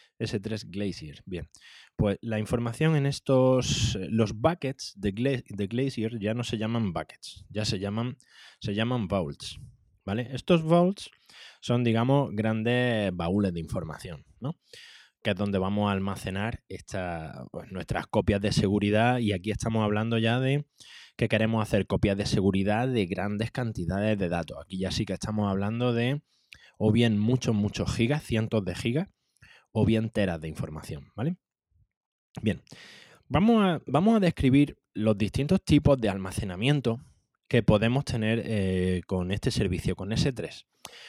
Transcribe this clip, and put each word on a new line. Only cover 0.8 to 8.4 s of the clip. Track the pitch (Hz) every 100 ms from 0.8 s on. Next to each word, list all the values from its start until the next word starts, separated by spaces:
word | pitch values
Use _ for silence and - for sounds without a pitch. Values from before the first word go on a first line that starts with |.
| 101 85 78 69
Bien. | - 85 - - - - -
Pues | - 104 98
la | 117 107
información | 104 117 120 117 160 151
en | 139
estos, | - - 131 131 131 - - -
eh, | 113 92
los | 113 107
buckets | 110 156 175 135 - - 101
de | 101
Gla-, | 101 131 123 -
de | 101 95
Glacier | 117 135 120 110 120
ya | 101
no | 120
se | 120 110
llaman | 110 117 101
buckets, | 82 - - - - -
ya | 104
se | 104 98
llaman, | 101 110 123 127 _ -